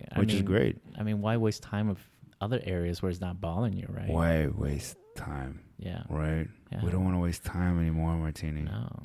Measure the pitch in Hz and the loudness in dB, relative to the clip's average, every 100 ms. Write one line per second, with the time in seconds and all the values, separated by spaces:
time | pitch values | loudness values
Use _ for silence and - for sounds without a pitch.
0 | - - 107 104 98 98 62 - - - | -4 2 4 4 4 4 4 0 -10 -6
1 | 107 104 107 117 110 104 - 104 107 95 | -2 0 2 2 2 0 -4 0 0 -2
2 | - - - - 104 127 - 90 87 87 | -8 -20 -18 -6 -2 -2 0 0 0 0
3 | 92 87 92 90 90 85 117 95 - - | -2 -2 -4 -4 -4 0 0 -2 -6 -6
4 | 98 80 82 80 73 71 69 71 - - | 0 2 4 4 2 0 0 -2 -6 -14
5 | - - - 71 65 - - - 92 85 | -16 -12 -8 -6 -8 -10 -16 -12 -10 -8
6 | - 76 78 80 78 - - - 87 90 | -4 -2 0 0 -2 -8 -10 -2 0 2
7 | 92 90 87 85 - 90 90 85 82 80 | 2 2 2 0 -4 0 2 4 2 2
8 | 80 82 80 76 80 76 76 107 - - | 2 2 0 -2 -4 -2 -4 -4 -6 -8